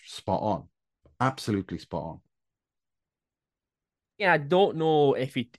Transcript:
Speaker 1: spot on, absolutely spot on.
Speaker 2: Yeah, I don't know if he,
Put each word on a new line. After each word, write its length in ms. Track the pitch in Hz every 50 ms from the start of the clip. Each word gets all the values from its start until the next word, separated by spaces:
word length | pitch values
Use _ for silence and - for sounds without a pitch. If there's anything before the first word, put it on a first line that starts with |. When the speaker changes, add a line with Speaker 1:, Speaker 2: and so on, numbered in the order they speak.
| -
Speaker 1:
spot 380 | - - - - - - -
on, 260 | - 107 98 76 - - _ _ _ _ _ _ _ _ _ -
absolutely 580 | 123 131 135 - - - 104 98 92 - 90 85
spot 240 | - - - 80
on. 180 | 76 82 76 - _ _ _ _ _ _ _ _ _ _ _ _ _ _ _ _ _ _ _ _ _ _ _ _ _ _ _ _ _ _ _ _ _ _ _ _ _ _ _ -
Speaker 2:
Yeah, 140 | 208 185
I 60 | 165 151
don't 380 | 143 143 180 180 202 165 -
know 380 | 160 160 160 156 151 147 139 -
if 200 | - 131 131 -
he, 160 | 127 117 - -